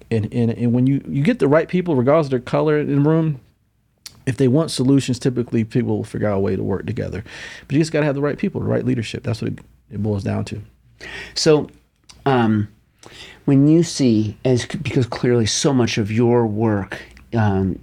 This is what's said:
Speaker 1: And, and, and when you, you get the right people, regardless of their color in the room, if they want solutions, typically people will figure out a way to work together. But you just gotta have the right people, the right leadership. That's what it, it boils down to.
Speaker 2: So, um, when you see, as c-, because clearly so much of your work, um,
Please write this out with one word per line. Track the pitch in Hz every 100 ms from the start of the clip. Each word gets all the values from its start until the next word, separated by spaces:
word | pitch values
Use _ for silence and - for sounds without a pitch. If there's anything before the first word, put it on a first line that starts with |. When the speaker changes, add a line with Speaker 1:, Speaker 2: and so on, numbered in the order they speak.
| -
Speaker 1:
And, | 113 110
and, | 120 117
and | 113 120
when | 120 131
you, | 139 -
you | 139
get | 160 240
the | 139
right | 151 160
people, | 180 175
regardless | 131 120 160 139
of |
their | 127
color | - 147 151 151
in | 131 139
the | 147
room, | 160 160 135 - _ _ _ _ _ - - -
if | 113
they | 131
want | 143 156
solutions, | - 131 139 131 120
typically | 139 123 117 120
people | 110 131 113 107
will |
figure | 107 113 107
out | 98
a |
way | 98 95
to |
work | 104 95 -
together. | 110 92 87 - - - - -
But |
you | 139
just | 160
gotta | 151 151
have |
the | 139
right | 147 -
people, | 196 -
the | 135
right | 117
leadership. | 123 127 107 -
That's | 117 113
what | 113
it, | 104 - _ _
it | 101
boils | 107 104
down | 104 101 107
to. | 104 - _ _ _ - - -
Speaker 2:
So, | - 165 151 - - _ _ _ - 135
um, | 127 110 107 104 _ _ _ - - - -
when | - 139 147
you | 160
see, | 165 - 127 107 107 -
as | 127 123
c-, | - -
because | - 139 117
clearly | - 131 120 107
so | - 160
much | 127 113 -
of | 104
your | 110 117 120 113
work, | 104 113 101 98 - - - -
um, | 117 107 95 95 -